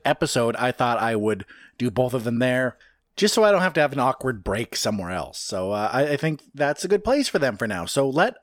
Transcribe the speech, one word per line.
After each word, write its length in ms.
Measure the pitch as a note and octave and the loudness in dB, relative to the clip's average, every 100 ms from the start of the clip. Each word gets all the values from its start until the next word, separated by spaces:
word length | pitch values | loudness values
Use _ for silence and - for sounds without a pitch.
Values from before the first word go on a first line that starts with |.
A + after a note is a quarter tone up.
episode, 520 | - D3+ D3+ B2+ A#2 A2+ | -2 0 0 0 0 0
I 160 | B2 | -2
thought 260 | B2 B2 A#2 | 0 0 0
I 160 | A2+ | 0
would 320 | A2 G#2+ G#2 - - - - | 0 0 -2 -6 -18 -20 -6
do 120 | A#2+ | -4
both 240 | G2+ B2+ | 0 0
of 100 | B2+ | -2
them 160 | A2+ A#2 | -2 0
there, 360 | B2+ B2+ B2+ - _ _ _ - | 0 0 -2 -6 _ _ _ 0
just 160 | G#3 | 2
so 120 | A3+ | 4
I 80 | G#3+ | 4
don't 100 | G3+ | 4
have 100 | F#3 | 2
to 60 | D#3+ | 2
have 120 | D3 | 0
an 80 | C3+ | 2
awkward 420 | C3 C3 C3 A2+ | 0 0 -4 -4
break 320 | G2 G2+ A#2 | -4 -4 -4
somewhere 380 | - - G#2+ F2 | -4 -2 -2 -4
else. 260 | F2+ - - | -4 -6 -8
So, 320 | - G2 F#2 | -8 -4 -2
uh, 180 | G#2 G#2+ | -2 0
I, 100 | B2+ | 0
I 140 | D3 C#3+ | 0 0
think 260 | D#3+ D3+ _ | -2 -4 _
that's 320 | C#3+ C#3+ D3 | -4 -2 -2
a 40 | F3+ | 0
good 160 | G3 | 0
place 240 | G#3+ C#4 C4 | 2 0 2
for 100 | F#3+ | 0
them 180 | C#3 G#2 | 0 0
for 120 | A#2 | -4
now. 160 | F#2+ | -4
So 240 | E2+ - C#3 | -4 0 0
let 260 | C3+ G#3 - | 2 2 0